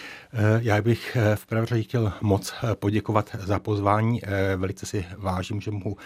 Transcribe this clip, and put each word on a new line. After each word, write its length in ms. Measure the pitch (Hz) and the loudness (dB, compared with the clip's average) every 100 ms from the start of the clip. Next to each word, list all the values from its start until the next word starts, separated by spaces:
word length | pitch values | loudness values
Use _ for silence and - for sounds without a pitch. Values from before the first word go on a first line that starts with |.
| - - - 110 | -16 -18 -8 2
Eh, 220 | 107 113 | 4 4
já 180 | 117 104 | 4 2
bych, 340 | 107 113 - 127 | 4 2 0 2
eh, 200 | 107 104 | 2 2
v 100 | - | -2
prvé 200 | 113 113 | -2 0
řadě 180 | 120 | -2
chtěl 300 | 107 120 107 - | 0 0 0 0
moc, 320 | 104 98 - - | 2 2 0 -6
eh, 120 | 120 101 | -4 0
poděkovat 600 | 101 107 - 107 104 98 | 0 0 2 0 0 -8
za 200 | 95 98 | -2 -2
pozvání. 600 | - 104 101 104 113 120 | 0 0 2 4 2 0
Eh, 320 | 98 98 95 95 | -2 0 0 0
velice 300 | 95 95 - | -2 -6 -6
si 200 | 107 87 95 | -6 -6 -6
vážím, 440 | 95 92 92 104 | -4 -4 -4 -6
že 100 | 110 | -6
mohu 260 | 104 101 98 | -6 -6 -8